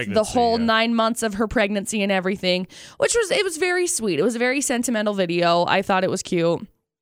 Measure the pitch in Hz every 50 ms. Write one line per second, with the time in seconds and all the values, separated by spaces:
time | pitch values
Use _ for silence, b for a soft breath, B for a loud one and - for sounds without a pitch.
0 | 127 202 202 220 214 - - 254 240 233 226 233 233 226 220 220 226 233 233 226
1 | 220 226 233 - - 226 202 196 233 208 - 240 214 202 214 202 196 - - 220
2 | 196 202 196 190 180 190 214 185 - 185 180 180 185 - B B B B B B
3 | - 403 - 466 453 359 - - 403 381 330 311 349 359 359 359 359 349 - -
4 | 220 214 170 139 170 233 226 226 240 254 254 285 269 - 262 233 247 - 240 214
5 | 208 208 208 196 190 170 170 175 170 175 170 175 175 - - 185 196 - 202 185
6 | 185 180 - 190 - - - 175 165 170 170 - - - _ _ _ _ _ _